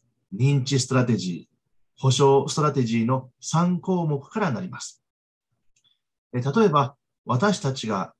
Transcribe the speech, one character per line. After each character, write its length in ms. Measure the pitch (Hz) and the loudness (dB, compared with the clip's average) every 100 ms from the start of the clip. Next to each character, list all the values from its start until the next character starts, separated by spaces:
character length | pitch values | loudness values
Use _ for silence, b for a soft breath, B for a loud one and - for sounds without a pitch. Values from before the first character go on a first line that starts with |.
| _ _ _ 95 | _ _ _ -2
ー、 20 | |
認 260 | 135 143 | 2 2
知 180 | 127 135 | 0 -2
ス 60 | - | 0
ト 80 | 131 | 0
ラ 100 | 117 | 0
テ 100 | 107 | 0
ジ 320 | 90 85 - | -2 -8 -12
ー、 80 | _ _ _ _ _ | _ _ _ _ _
保 120 | 135 | 0
証 360 | 123 143 208 - | 4 4 4 2
ス 60 | |
ト 80 | - | -2
ラ 100 | 147 | -2
テ 120 | 139 | 0
ジ 160 | 117 117 | 0 0
ー 60 | 113 | 0
の 260 | 131 - _ | -2 -6 _
三 380 | - 160 175 175 | -4 0 0 -2
項 260 | 190 180 160 | -2 -2 -2
目 240 | 139 - | -4 -6
か 100 | 214 | -4
ら 120 | 185 | -4
な 100 | 107 | -4
り 80 | 92 | -8
ま 100 | - | -12
す。 240 | - - _ _ _ _ _ _ _ _ _ _ _ _ _ | -16 -18 _ _ _ _ _ _ _ _ _ _ _ _ _
え 100 | 123 | -6
ー、 180 | 135 220 | -2 4
例 80 | 208 | 4
え 20 | |
ば、 260 | 147 131 - _ _ - | 4 0 -4 _ _ -4
私 340 | 123 208 185 | 0 2 0
た 140 | 143 | -2
ち 140 | - 110 | -4 -4
が、 260 | 98 95 _ | -4 -6 _